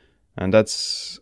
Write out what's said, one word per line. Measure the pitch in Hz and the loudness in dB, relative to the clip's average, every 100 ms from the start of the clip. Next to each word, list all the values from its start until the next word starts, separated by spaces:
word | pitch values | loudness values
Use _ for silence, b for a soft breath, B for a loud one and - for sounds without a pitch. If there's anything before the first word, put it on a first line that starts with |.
| _ _ _ - | _ _ _ -6
And | 92 | 2
that's | 107 110 - - - - - | 4 4 -2 -6 -8 -10 -14